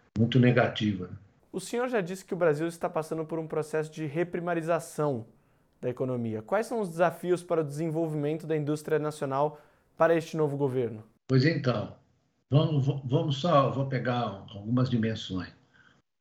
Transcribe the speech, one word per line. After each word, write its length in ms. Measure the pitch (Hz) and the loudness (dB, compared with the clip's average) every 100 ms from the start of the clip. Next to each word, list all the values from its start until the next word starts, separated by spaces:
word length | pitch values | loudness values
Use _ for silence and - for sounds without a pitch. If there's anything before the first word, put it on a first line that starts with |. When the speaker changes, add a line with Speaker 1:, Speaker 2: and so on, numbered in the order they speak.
| _ - | _ 2
Speaker 1:
muito 220 | 120 135 | 4 6
negativa. 680 | 123 120 113 - 107 95 90 98 - _ _ | 6 6 2 0 -2 -2 -6 -12 -20 _ _
Speaker 2:
O 80 | 196 | -12
senhor 300 | - 233 247 | -6 -4 -2
já 120 | 240 | -2
disse 220 | 170 190 | -2 -8
que 100 | - | -8
o 40 | 180 | 0
Brasil 300 | 170 147 165 | 2 2 0
está 200 | 170 175 | -4 -4
passando 380 | 165 156 160 160 | -4 -4 -6 -4
por 140 | 160 | -6
um 80 | 160 | -4
processo 440 | 156 151 156 156 | -4 -2 -2 -4
de 140 | 156 156 | -6 -6
reprimarização 1200 | 151 175 180 170 170 160 165 160 - 151 123 110 _ _ _ _ _ | -2 -2 -2 -2 -2 0 -2 -2 -4 -2 -2 -6 _ _ _ _ _
da 80 | 127 | -6
economia. 540 | 123 131 127 113 110 | -4 -2 -2 -2 -6
Quais 240 | 110 196 226 | -2 -2 -2
são 120 | 233 | -4
os 100 | 196 | -4
desafios 520 | 165 175 170 180 175 | 0 0 0 0 -2
para 200 | 175 160 | 0 -2
o 20 | |
desenvolvimento 800 | 151 143 165 156 165 156 143 156 156 | 0 -4 -4 -2 -2 -2 -2 -4 -2
da 100 | 160 | -2
indústria 440 | 143 151 151 156 | 0 -2 0 0
nacional 600 | 151 147 139 135 151 151 - _ _ - | 0 -4 -2 0 0 -2 -16 _ _ 2
para 180 | 165 165 | 4 4
este 220 | 160 160 | 2 0
novo 180 | 151 139 | 0 2
governo? 480 | 143 127 117 110 - _ - | 0 0 -2 -6 -14 _ 2
Speaker 1:
Pois 180 | 131 143 | 4 4
então, 520 | 165 131 110 95 - _ _ _ _ _ | 2 0 -2 -4 -10 _ _ _ _ _
vamos, 340 | 139 165 151 135 | 4 4 2 0
vo-, 160 | 131 | -2
vamos 340 | 127 151 160 135 | 0 0 0 -2
só, 340 | 175 147 139 | 4 4 4
vou 160 | 131 135 | 0 -2
pegar 320 | 127 113 123 | -2 -2 -2
algumas 720 | 113 98 - 98 104 123 117 | -2 -6 -12 -12 -2 0 2
dimensões. 600 | 113 110 107 - 92 87 - _ _ _ _ _ _ | 2 0 -2 -6 -6 -8 -14 _ _ _ _ _ _